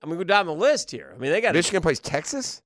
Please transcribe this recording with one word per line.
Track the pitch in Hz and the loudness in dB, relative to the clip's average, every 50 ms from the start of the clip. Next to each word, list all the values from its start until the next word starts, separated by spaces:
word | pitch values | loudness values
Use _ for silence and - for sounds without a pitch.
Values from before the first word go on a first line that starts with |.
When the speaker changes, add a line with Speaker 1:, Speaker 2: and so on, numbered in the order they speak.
Speaker 1:
I | - | -10
mean, | 151 165 170 | -8 -6 -4
go | 190 | 0
down | 175 202 202 196 | 2 4 2 2
the | 170 151 | 0 0
list | 160 226 285 302 - - - | 2 2 2 2 2 -2 -6
here. | - 113 69 69 80 | -10 -12 -12 -14 -12
I | 131 | -6
mean, | 127 135 | -2 0
they | 165 214 | 0 2
got | 233 214 160 | 2 2 2
Speaker 2:
Michigan | 170 170 - 196 185 | 2 2 2 0 0
plays | 160 165 139 - | 2 0 0 0
Texas? | - - - - 151 - 277 277 254 - - - _ | -2 -4 -4 -4 -4 -4 -8 -8 -8 -8 -10 -14 _